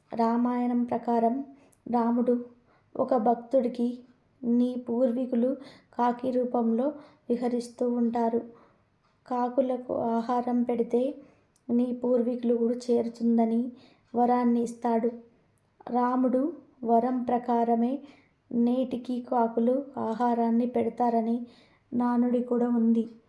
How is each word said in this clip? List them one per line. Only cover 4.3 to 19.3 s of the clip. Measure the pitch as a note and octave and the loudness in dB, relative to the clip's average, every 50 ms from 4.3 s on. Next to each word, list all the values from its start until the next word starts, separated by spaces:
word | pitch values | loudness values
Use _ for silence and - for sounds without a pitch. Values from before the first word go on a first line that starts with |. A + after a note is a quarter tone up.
| _ - B3+ | _ -8 -2
"నీ | A#3 A#3 A#3+ B3 B3 B3+ B3+ B3 - | 0 2 2 2 2 0 -6 -6 -4
పూర్వీకులు | A#3 A#3 C4 A#3+ A3+ C4 C4 B3 B3+ A#3 A#3+ B3+ C#4+ - - - - - _ _ - | 0 2 2 2 2 0 -2 -2 0 0 0 0 -2 -4 -8 -20 -20 -20 _ _ -4
కాకి | - A#3+ A#3+ A#3+ A#3+ - B3+ | -2 0 0 0 -2 -4 -2
రూపంలో | B3 B3+ B3 B3 - A#3+ A#3 A3+ A3+ A3+ C4 D4+ D4 - - - - _ _ - | 0 0 -2 0 0 0 0 0 0 0 0 -2 -4 -6 -16 -20 -20 _ _ -4
విహరిస్తూ | A#3+ A#3+ B3 A#3+ B3 A#3+ A#3 - - - B3 B3 | -4 -2 -2 -2 -2 -4 -6 -6 -6 -4 -2 -2
ఉంటారు. | A#3+ A#3+ A#3 A3+ A3+ A#3+ A#3 A3+ A#3 A3+ - - - - - _ _ _ _ _ _ _ _ _ _ _ _ - | 0 0 0 0 0 0 -2 0 0 -2 -4 -6 -18 -20 -20 _ _ _ _ _ _ _ _ _ _ _ _ -6
కాకులకు | B3+ B3 B3 A#3+ B3 C#4 C4 B3+ B3+ B3 B3 C4 C4 | -4 -2 -2 -2 0 0 0 0 -2 -6 -4 -6 -4
ఆహారం | - B3 A3+ A3+ A3+ A3+ A#3+ B3 B3 B3 B3 A#3+ B3 A#3+ | -2 -2 0 -2 -2 0 0 -2 -2 0 0 0 0 0
పెడితే | A#3+ A#3+ A3+ A#3 A#3 - A#3+ B3+ C#4+ D4 - - - _ _ _ _ _ _ _ - | 0 0 -2 -2 0 0 0 0 0 -4 -8 -16 -20 _ _ _ _ _ _ _ -2
నీ | A#3+ A#3+ B3 B3 A#3+ | 0 0 2 0 -2
పూర్వీకులు | B3 - A#3+ B3+ A#3+ A3+ B3 B3 B3 - A#3 A#3+ | -4 0 0 2 2 2 0 -2 -2 0 0 2
కూడా | A#3 A#3 A#3 B3 B3 - - | 2 2 0 0 -2 0 0
చేరుతుందని | A#3+ A#3+ A#3 A#3 A#3 - A#3 A#3 A#3 A3+ A3+ A3+ A3+ A#3 B3 C4 - - - - _ _ _ _ - | 0 0 0 -2 -4 -2 0 2 4 4 2 2 2 0 -2 -4 -8 -14 -20 -20 _ _ _ _ -2
వరాన్ని | A#3 A#3+ A#3+ B3 B3 B3 A#3+ A#3+ A#3 A#3 | 0 2 2 2 2 2 2 2 2 0
ఇస్తాడు." | A#3 - - - A#3+ A#3 A3+ A#3 A#3 A#3 - - - _ _ _ _ _ _ _ _ _ _ - - | -2 -6 -6 -2 0 0 2 0 0 -4 -4 -16 -20 _ _ _ _ _ _ _ _ _ _ -10 -4
రాముడు | A#3+ B3 B3 B3 B3+ B3+ B3+ B3 A3 C4 C4+ E4+ - - - _ _ - A#3+ | -2 0 0 0 2 2 2 2 2 0 0 -2 -4 -8 -16 _ _ -8 0
వరం | A3+ A#3 A3+ A#3+ B3+ B3+ B3+ A#3+ | 2 2 4 4 2 -2 -2 -2
ప్రకారమే | A#3+ A#3+ A#3+ A#3 - A#3+ A#3 A#3 A#3 A#3 A#3 A#3 B3 C#4 D4 - - - - _ _ _ _ _ - | 0 -2 -2 0 0 0 0 2 2 2 2 2 0 -2 -4 -8 -14 -20 -20 _ _ _ _ _ -6
నేటికి | A#3+ A#3+ A#3+ A#3+ A#3+ C4 C4 B3+ B3+ A#3+ - - B3 A#3+ | -2 0 2 2 2 0 0 -2 -4 -8 -6 -6 -6 -6
కాకులు | B3 - | -4 -2